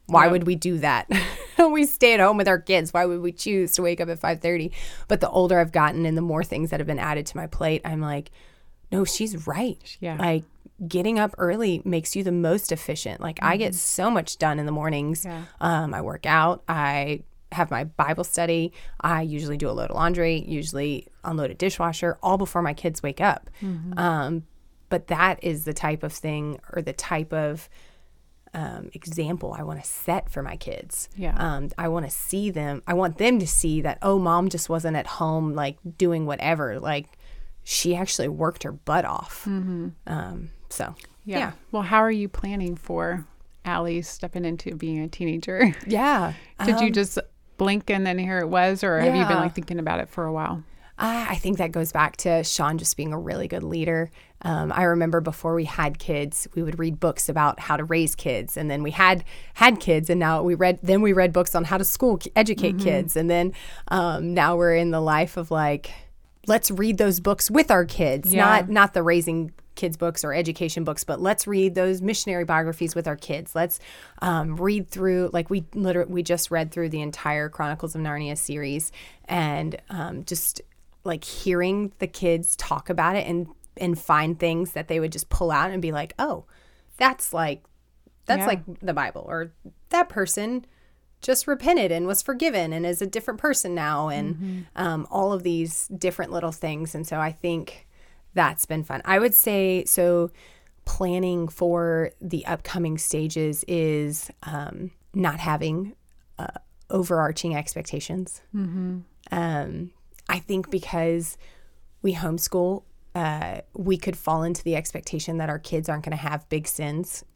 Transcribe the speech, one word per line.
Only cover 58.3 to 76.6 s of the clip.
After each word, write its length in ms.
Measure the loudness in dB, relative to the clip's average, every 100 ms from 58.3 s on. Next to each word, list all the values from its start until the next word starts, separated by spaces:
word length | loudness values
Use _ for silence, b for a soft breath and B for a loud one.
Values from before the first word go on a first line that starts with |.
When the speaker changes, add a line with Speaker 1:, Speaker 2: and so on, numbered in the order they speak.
| -2 -4 -4
Speaker 1:
and 120 | -4
then 120 | -2
we 80 | -2
had, 320 | 4 6 6 B B B 6
had 240 | 6 6
kids, 300 | 4 4 4
and 100 | 2
now 220 | 4 4
we 100 | 2 4
read, 240 | 4 4
then 180 | 4 6
we 120 | 6
read 200 | 6 6
books 220 | 4 2 0
on 100 | 0
how 120 | 0
to 80 | 0
school, 340 | 2 2 2 2 2
educate 400 | 4 2 2 2
Speaker 2:
Mm-hmm. 60 | 2
Speaker 1:
kids, 280 | 2 2 0
and 140 | 2
then, 240 | 4 2 B B B -2
um, 440 | 0 2 0 0 2
now 200 | 4 4
we're 200 | 4 4
in 160 | 4
the 100 | 2
life 360 | 4 2 2 -2
of, 120 | -2
like, 400 | 0 0 0 -4 B -18 -20 -20 _ 0
let's 220 | 2 2
read 260 | 0 2 4
those 200 | 4 4
books 300 | 0 2 4
with 180 | 4 8
our 140 | 6 4
kids, 480 | 2 2 2 2
Speaker 2:
Yeah. 120 | 6 8
Speaker 1:
not, 240 | 6 6
not 240 | 6 6
the 100 | 4
raising 480 | 4 4 2 -2 -4 -8 -20 -4
kids' 180 | -4 0
books 300 | -2 -2 -2
or 80 |
education 500 | 0 -2 -2 -4 -2
books, 220 | -4 -4 -4
but 160 | -2
let's 260 | 0 0 0
read 260 | 2 2 4
those 260 | 2 2
missionary 420 | -2 -2 -2 -2
biographies 500 | 2 2 2 -2 -4 -2
with 120 | -4
our 80 | -6
kids. 400 | -6 -8 -4 -2
Let's, 240 | -2 -4 B B B B
um, 360 | -2 0 -2 0
read 320 | 0 0 -2
through, 400 | -2 2 2 2
like, 180 | -2 0
we 140 | -2 -2
liter-, 320 | -2 0 2 0
we 120 | -2
just 300 | 0 0 0
read 200 | -2